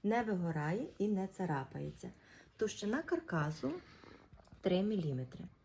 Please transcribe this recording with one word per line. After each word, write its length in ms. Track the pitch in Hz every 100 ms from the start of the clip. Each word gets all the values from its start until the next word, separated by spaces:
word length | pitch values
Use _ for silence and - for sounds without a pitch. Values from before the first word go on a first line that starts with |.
не 200 | 202 233
вигорає 640 | 220 185 170 156 151 190 302 -
і 100 | 208
не 200 | 196 190
царапається. 840 | - 180 139 131 143 147 151 - - - - - -
Товщина 440 | 214 - 208 262
каркасу 720 | 320 330 - 170 151 156 269 359 - - - - - - - -
три 220 | 190 180
міліметри. 640 | 208 208 156 127 127 - - -